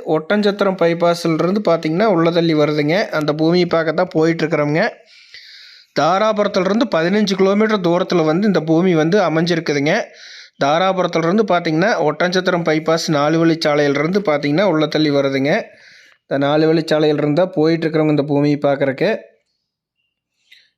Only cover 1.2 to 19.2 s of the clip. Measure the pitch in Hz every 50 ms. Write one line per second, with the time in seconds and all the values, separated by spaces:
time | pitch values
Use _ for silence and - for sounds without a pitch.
1.2 | - 170 160 156 165 170 196 214 208 180 165 165 165 156 156 175 220 226 190 165
2.2 | 165 170 170 175 170 165 160 151 147 151 151 151 147 147 165 202 240 - - 156
3.2 | 147 147 147 156 156 160 175 180 180 175 165 165 160 160 151 180 185 180 - 160
4.2 | 156 165 165 170 160 151 165 147 147 147 147 165 208 247 - - _ _ - -
5.2 | - _ - - - - - - - - - - - _ - - 143 160 185 196
6.2 | 214 220 214 202 208 196 196 196 180 190 202 226 285 - - 160 160 175 196 214
7.2 | 214 190 196 180 190 190 196 208 220 220 220 208 180 170 170 180 185 180 190 175
8.2 | 156 156 156 175 208 220 180 170 156 160 160 160 180 190 175 156 151 165 180 208
9.2 | 185 160 156 160 170 170 175 160 165 - 147 143 139 151 185 240 - - - -
10.2 | - - - - - - _ - 143 139 151 170 185 190 190 180 175 170 170 165
11.2 | 160 165 185 220 220 196 180 175 175 175 156 156 180 220 233 170 160 151 147 -
12.2 | - 180 180 185 185 185 180 170 170 165 156 156 160 - 160 165 - - 160 143
13.2 | 143 151 160 165 165 165 160 160 - 156 147 147 147 143 139 143 147 165 190 208
14.2 | 196 156 147 143 151 147 147 170 208 196 160 156 151 151 - 156 156 151 143 139
15.2 | 139 139 135 135 135 143 175 233 - - - - - - - - - _ _ _
16.2 | _ - 160 139 139 139 147 151 160 156 160 165 156 - 156 151 151 151 151 143
17.2 | 147 147 147 160 185 185 - 151 151 160 165 165 165 160 156 156 151 156 151 143
18.2 | 139 147 143 143 147 147 147 139 143 139 143 139 143 135 127 139 151 196 226 -